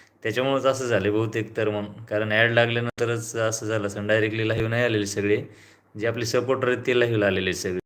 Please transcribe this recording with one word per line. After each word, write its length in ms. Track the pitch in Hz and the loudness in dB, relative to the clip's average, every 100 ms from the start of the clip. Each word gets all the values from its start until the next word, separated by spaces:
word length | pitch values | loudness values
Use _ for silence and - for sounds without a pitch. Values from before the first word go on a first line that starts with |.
| - _ | -20 _
त्याच्यामुळंच 440 | 117 110 131 135 131 | -4 -2 0 2 2
असं 200 | 131 127 | 0 0
झालं 260 | 110 98 | 0 2
बहुतेक 440 | 107 113 113 107 - | 0 0 -2 -4 -2
तर 140 | 107 | -2
मग, 340 | 104 104 - - | -2 -6 -12 -6
कारण 220 | 107 110 | -4 0
ॲड 200 | 107 117 | 4 4
लागल्यानंतरच 840 | 117 120 117 120 - 117 120 117 117 | 4 4 2 -4 -2 -2 -2 -4 -2
असं 300 | 113 110 110 | -2 -2 -2
झालं 200 | 110 101 | -2 -2
असेल, 200 | 104 104 | -4 0
डायरेक्टली 420 | 110 110 113 110 | 2 2 0 0
लाईव्ह 200 | 110 113 | 0 0
नाही 160 | 117 | 0
आलेले 220 | 120 107 101 | 0 0 0
सगळे, 380 | 107 101 110 127 - - _ _ 110 | -2 0 0 -2 -14 -20 _ _ -6
जे 60 | 110 | -4
आपले 180 | 117 | -2
सपोर्टर 440 | 123 127 123 131 127 | -2 -2 0 0 0
आहेत 180 | 123 120 | 0 2
ते 140 | 123 | 2
लाईव्हला 260 | 117 113 101 | 2 2 2
आलेले 260 | 95 92 | 2 0
सगळे. 280 | 87 98 90 | -2 -4 -6